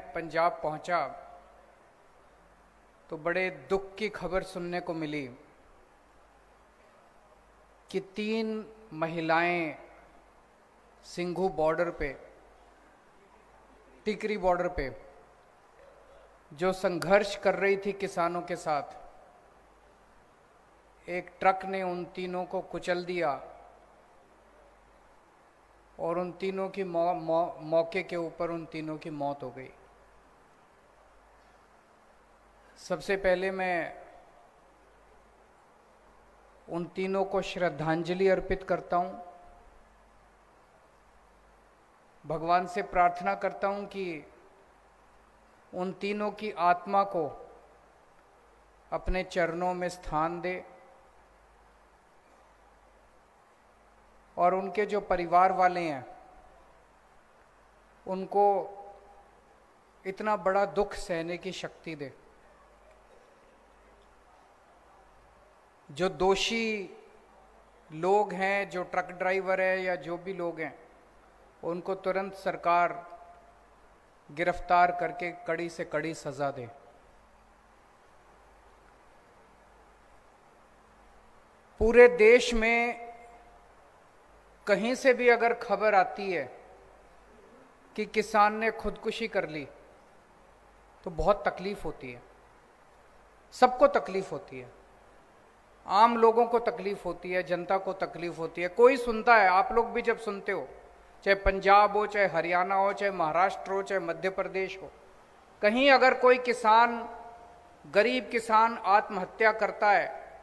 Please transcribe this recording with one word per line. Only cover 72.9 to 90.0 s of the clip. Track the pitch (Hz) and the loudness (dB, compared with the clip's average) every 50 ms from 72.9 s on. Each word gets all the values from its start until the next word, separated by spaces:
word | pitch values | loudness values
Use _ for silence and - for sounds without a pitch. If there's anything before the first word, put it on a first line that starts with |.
| - - - - - - - - - - - - - - - - - - - - - _ _ _ _ _ _ - | 0 -6 -12 -16 -18 -20 -20 -20 -20 -20 -20 -20 -20 -20 -20 -20 -20 -20 -20 -20 -20 _ _ _ _ _ _ -18
गिरफ्तार | 147 147 170 175 170 - - - 180 175 175 175 | -8 -2 -2 -2 -2 -2 -2 2 4 4 6 4
करके | 175 - 165 160 151 - 180 175 | 2 -2 -4 -6 -6 -8 -8 -10
कड़ी | 165 - - - 165 165 175 170 | -10 -10 -8 -6 -6 -4 -6 -8
से | - - 170 | -8 -10 -10
कड़ी | 165 - 151 151 160 160 | -6 -6 -6 -4 -4 -8
सजा | - - 151 135 131 143 139 | -8 -10 -12 -8 -6 -6 -6
दे। | 131 131 123 113 - - - - - - - - - - - _ _ _ _ _ _ _ _ _ _ _ _ _ _ _ _ - - - _ - - - - - - - - - - - - - - - - - - - _ _ _ - - - - _ _ _ - - - - - _ _ - - - _ - _ _ _ _ _ - - _ - - _ - - - - - - - - - - - - - - - - - - - | -6 -8 -12 -14 -16 -20 -20 -20 -20 -20 -20 -20 -20 -20 -20 _ _ _ _ _ _ _ _ _ _ _ _ _ _ _ _ -20 -20 -20 _ -20 -20 -20 -20 -20 -20 -20 -20 -20 -20 -20 -20 -20 -20 -20 -20 -20 -20 -20 _ _ _ -20 -20 -20 -20 _ _ _ -20 -20 -20 -20 -20 _ _ -20 -20 -20 _ -20 _ _ _ _ _ -20 -20 _ -20 -20 _ -20 -20 -20 -20 -20 -20 -20 -20 -20 -20 -20 -20 -20 -20 -20 -20 -20 -4 0
पूरे | 208 220 233 240 247 240 | 2 6 10 12 10 10
देश | 240 - 214 220 240 247 240 - 240 | 10 8 8 10 10 8 6 4 0
में | 226 220 226 233 233 240 240 233 - - - - - - - - - - - - - - - - - - - - - - - _ _ - - - - - - - - - - | 0 2 2 2 2 2 0 -2 -6 -12 -16 -18 -18 -20 -20 -20 -20 -20 -20 -20 -20 -20 -20 -20 -20 -20 -20 -20 -20 -20 -20 _ _ -20 -20 -20 -20 -20 -20 -20 -12 0 0
कहीं | 202 180 208 233 254 | 0 2 2 -2 -2
से | 247 - 269 247 | 2 4 4 4
भी | 220 247 240 | 6 6 6
अगर | 240 226 220 233 233 | 6 6 4 2 2
खबर | - - - 202 190 208 214 202 | 0 -2 -4 -2 0 2 4 4
आती | 190 180 - - - 202 196 180 | 4 4 4 0 -6 -6 -4 -4
है | 156 131 120 - - - - - - - - - - - - - - - - - - - - - - - - - - - - - | -4 -4 -6 -10 -18 -20 -20 -20 -20 -20 -20 -20 -20 -20 -20 -20 -20 -20 -20 -20 -20 -20 -20 -20 -20 -20 -20 -20 -20 -20 -14 -8
कि | - 214 | -6 -6
किसान | 208 - 220 208 214 - 220 208 208 214 | -2 -2 -2 -2 2 4 4 4 4 4
ने | 220 226 226 | 0 -2 -2
खुदकुशी | 220 - - 214 175 - - 226 - - 233 214 | -4 -2 -6 -8 -8 -6 -8 -8 -6 -4 -6 -2
कर | - 196 165 156 | -2 -2 -2 -2
ली, | 156 156 139 127 - - - - - - | -6 -10 -10 -12 -14 -20 -20 -20 -20 -20